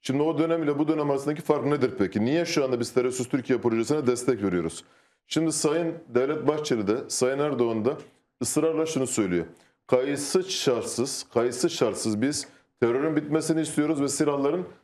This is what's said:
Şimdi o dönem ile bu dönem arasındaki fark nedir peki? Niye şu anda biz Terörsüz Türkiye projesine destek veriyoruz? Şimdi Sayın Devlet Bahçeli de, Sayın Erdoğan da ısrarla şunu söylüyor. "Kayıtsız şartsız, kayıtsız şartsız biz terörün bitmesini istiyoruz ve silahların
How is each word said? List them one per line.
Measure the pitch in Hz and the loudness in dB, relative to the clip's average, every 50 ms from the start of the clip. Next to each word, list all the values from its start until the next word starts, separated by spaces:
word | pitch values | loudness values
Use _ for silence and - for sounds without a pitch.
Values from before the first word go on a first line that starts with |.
Şimdi | _ - 131 139 147 | _ -2 0 2 2
o | 160 160 143 | 2 2 2
dönem | 160 165 165 170 160 | 2 2 2 0 2
ile | 147 147 143 | 0 0 0
bu | 156 147 | 0 0
dönem | 160 156 147 143 | 0 0 0 0
arasındaki | 139 135 139 147 151 151 | 0 0 0 -2 -4 -4
fark | - - 151 143 123 | 0 2 2 2 4
nedir | 139 147 147 - 123 120 - | 0 2 2 2 0 2 0
peki? | 98 - - 107 104 | -2 0 2 0 0
Niye | 120 147 170 170 | 2 2 0 0
şu | 165 - 156 139 | 0 0 0 2
anda | 131 127 120 | 2 0 0
biz | 120 117 - | -2 0 0
Terörsüz | 127 123 127 123 123 123 - | 2 2 2 0 -2 -4 -2
Türkiye | - 139 123 - 135 113 | -2 -4 0 0 0 2
projesine | 117 120 113 113 117 117 147 156 143 123 | 2 0 2 2 0 0 0 2 2 2
destek | 123 120 123 - 131 104 101 | 0 2 0 -2 0 0 0
veriyoruz? | 98 87 87 80 82 - - - _ _ _ _ _ _ _ _ _ | 0 0 0 -2 -2 -6 -8 -18 _ _ _ _ _ _ _ _ _
Şimdi | - 156 160 160 | -2 0 0 0
Sayın | 151 - - 156 147 165 170 165 160 - - - | 0 0 0 0 2 2 0 -2 -4 -8 -14 -2
Devlet | 117 120 131 139 151 - 127 139 | 0 0 2 2 0 0 0 0
Bahçeli | 151 151 151 - 135 113 104 92 | 0 0 -2 -2 -2 -2 0 0
de, | 107 131 - - | 0 -2 -2 -6
Sayın | - - 127 127 135 139 | -2 0 0 0 2 0
Erdoğan | 143 151 139 123 120 117 113 110 104 | 0 -2 0 0 0 0 0 0 0
da | 123 147 - - - _ _ _ _ _ _ | -2 -2 -2 -10 -20 _ _ _ _ _ _
ısrarla | 127 - - 156 151 160 160 156 160 | -6 -2 0 0 0 0 0 0 -2
şunu | 160 - 135 131 123 | -2 0 -2 -2 -2
söylüyor. | - - 107 92 87 87 82 - - - - _ _ _ _ - | 0 0 0 0 0 -2 -2 -4 -10 -20 -20 _ _ _ _ 0
"Kayıtsız | - 123 131 143 143 135 - - - 190 180 - | 2 2 2 0 -2 -4 -4 0 0 0 0 0
şartsız, | - - - 143 123 113 107 - - - 117 139 - - - _ - | -6 -2 0 0 0 0 -2 -4 -4 -4 -4 -4 -4 -10 -12 _ -2
kayıtsız | 120 117 123 123 - - 170 | 0 0 0 -2 0 -2 -2
şartsız | - - 135 110 - - - 113 107 104 | 0 2 0 0 0 -2 -2 -2 0 0
biz | 117 139 147 - - - - - _ _ _ _ | 0 -2 -2 -4 -8 -10 -16 -20 _ _ _ _
terörün | - 117 117 131 143 160 156 | 2 2 2 2 0 0 0
bitmesini | 151 151 147 147 160 156 - 165 156 | 0 0 2 0 0 2 2 0 0
istiyoruz | 160 151 - 147 147 151 160 143 | 0 -2 0 0 0 0 2 0
ve | 139 139 | 0 -2
silahların | - - 156 147 143 143 139 143 151 185 180 - - - | 0 0 2 2 2 2 2 2 0 0 -4 -6 -12 -20